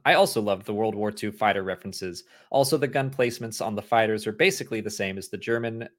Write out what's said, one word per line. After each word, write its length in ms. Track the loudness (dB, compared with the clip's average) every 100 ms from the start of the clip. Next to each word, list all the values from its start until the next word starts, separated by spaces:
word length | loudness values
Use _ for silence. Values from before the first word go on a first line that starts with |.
| 4
"I 80 | 6
also 260 | 6 2
love 220 | 0 0 -2
the 80 |
World 220 | -2 0 0
War 160 | -2
Two 200 | -2 -6
fighter 300 | 0 2 2
references. 600 | 0 -6 -8 -8 -8 -10 -14 _ -2
Also, 280 | 2 2 2
the 100 | 0
gun 240 | 0 -2
placements 520 | 0 0 0 -8 -6
on 120 | -6 -6
the 60 |
fighters 440 | 0 2 4 2 -2
are 60 |
basically 500 | 2 2 2 -4 -6
the 80 | -6
same 280 | -4 -4 -6
as 100 | -8
the 80 | -8
German 500 | -2 -2 -2 -6 -12